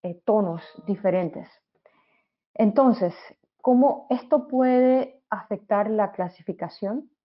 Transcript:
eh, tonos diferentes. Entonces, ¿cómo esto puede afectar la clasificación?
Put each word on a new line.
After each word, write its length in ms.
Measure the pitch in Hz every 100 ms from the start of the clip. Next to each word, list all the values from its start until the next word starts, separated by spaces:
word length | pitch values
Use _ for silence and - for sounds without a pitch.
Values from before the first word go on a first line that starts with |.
eh, 200 | 180 175
tonos 380 | - 214 190 165 - - -
diferentes. 600 | 196 190 185 170 160 165 _ _ _ _ _ _ _ _ _ _
Entonces, 600 | - 214 220 262 220 180 - - _ _ _
¿cómo 460 | - 247 269 - -
esto 360 | 247 - 302 -
puede 760 | 262 254 247 254 262 - - _
afectar 600 | 208 - 196 _ 202 214
la 220 | 214 196
clasificación? 1000 | 196 180 - 170 - 165 - 196 240 - _